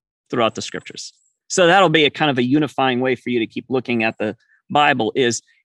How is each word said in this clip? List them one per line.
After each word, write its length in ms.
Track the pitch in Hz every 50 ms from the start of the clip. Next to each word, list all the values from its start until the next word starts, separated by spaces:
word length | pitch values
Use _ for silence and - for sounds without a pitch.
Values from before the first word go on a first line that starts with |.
| _ _ _ _ _ _
throughout 240 | 135 123 113 110 -
the 80 | 113
scriptures. 500 | - - - 85 - - - - - - - _ _ _ _ _ _ _
So 180 | - 190 180
that'll 220 | 170 180 202 190 165
be 160 | 156 160 147
a 60 | 135
kind 200 | - - 156 147
of 80 | 131 127
a 40 |
unifying 580 | 127 123 139 151 151 131 - - 131 131 123 123
way 140 | 131 131 123
for 160 | - - 123
you 80 | 123 117
to 80 | 110
keep 200 | 107 - 135 123 -
looking 340 | 127 131 120 - 120 117
at 160 | 110 113 - -
the 180 | 104 107 - - _ _ _ _ _ _
Bible, 440 | - 147 147 147 139 123 113 104 -
is 280 | 139 127 120 117 - - _ _ _ _